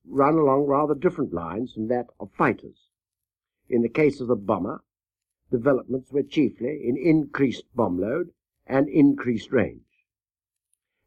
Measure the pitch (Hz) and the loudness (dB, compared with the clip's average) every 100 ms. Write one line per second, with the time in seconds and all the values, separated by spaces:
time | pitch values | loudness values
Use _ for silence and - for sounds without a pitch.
0 | - 135 143 160 143 135 143 139 147 143 | -6 2 2 4 4 2 2 0 0 0
1 | 175 160 113 87 82 95 123 - 110 123 | -2 -2 -6 -6 -6 -6 -8 -8 -4 -4
2 | 120 _ 101 - 156 117 - _ _ _ | -4 _ -16 0 0 0 -10 _ _ _
3 | _ _ _ _ _ _ _ 120 117 151 | _ _ _ _ _ _ _ 0 0 2
4 | 151 - 120 117 98 101 92 - _ _ | 0 0 -2 -2 0 -2 -2 -8 _ _
5 | _ _ _ _ _ 123 127 143 - 131 | _ _ _ _ _ -2 2 0 -2 -8
6 | - 143 - 165 123 - 120 151 120 123 | -4 -4 -2 0 0 -2 -8 -4 -4 0
7 | 170 160 143 - 139 - - - 104 87 | 2 2 0 -2 -2 -2 -10 -2 -2 -2
8 | 101 156 170 _ _ _ - 131 147 160 | -2 -4 -6 _ _ _ -2 0 2 4
9 | 143 139 123 110 - 131 80 - _ _ | 4 4 -2 -4 -2 0 0 -6 _ _
10 | _ _ _ _ _ _ _ _ _ _ | _ _ _ _ _ _ _ _ _ _